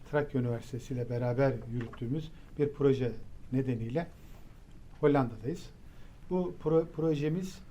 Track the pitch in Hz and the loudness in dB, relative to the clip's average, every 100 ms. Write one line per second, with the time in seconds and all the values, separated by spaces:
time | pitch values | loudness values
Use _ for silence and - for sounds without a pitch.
0 | - 147 147 135 123 117 - 120 - 127 | -2 0 2 2 0 -2 -4 -8 -4 -4
1 | 120 120 123 120 135 117 113 120 113 - | -2 0 2 4 4 2 -2 -4 -4 -4
2 | 117 151 156 - - - 147 - 139 123 | -2 -2 -4 -12 -8 0 0 4 4 4
3 | 120 107 - - - 131 127 117 113 135 | 2 -2 -8 -12 -2 0 2 0 -2 -2
4 | 170 - - - - - - - - - | -4 -8 -16 -16 -16 -18 -18 -16 -16 2
5 | 151 143 123 107 117 180 - - - - | 6 6 4 0 -4 -6 -8 -16 -16 -16
6 | - - - 180 175 160 156 160 165 - | -16 -14 -2 0 0 -2 4 4 4 2
7 | 160 147 151 170 190 - - | 2 2 2 0 -2 -8 -14